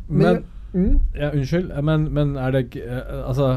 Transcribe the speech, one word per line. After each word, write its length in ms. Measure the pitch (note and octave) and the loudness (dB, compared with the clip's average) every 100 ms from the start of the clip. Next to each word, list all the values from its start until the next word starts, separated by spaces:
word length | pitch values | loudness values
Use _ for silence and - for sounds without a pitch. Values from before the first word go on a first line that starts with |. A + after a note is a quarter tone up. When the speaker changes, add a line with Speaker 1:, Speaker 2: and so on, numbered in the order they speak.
| - | -2
Speaker 1:
Men 100 | D3+ | 2
Speaker 2:
Men, 160 | F#3+ | 4
Speaker 1:
jeg, 100 | - - - - | 2 -2 -14 -6
mm. 280 | F#3+ G3 - - | 0 4 4 4
Speaker 2:
ja, 160 | C#3 D3 | 0 -2
unnskyld, 400 | D3 C3 E3+ F#3 | 0 0 0 -2
eh, 100 | C#3 | -2
men, 260 | D3 D#3 D#3 | 0 2 0
men 220 | C#3 D3 C#3+ | 0 0 0
er 140 | C3 | 0
det 120 | C3+ | 0
ikke, 200 | B2 C#3+ - | -2 -6 -8
eh, 420 | B2 - C3+ B2+ | -8 -8 -8 -4
altså, 220 | B2+ C#3 | 0 0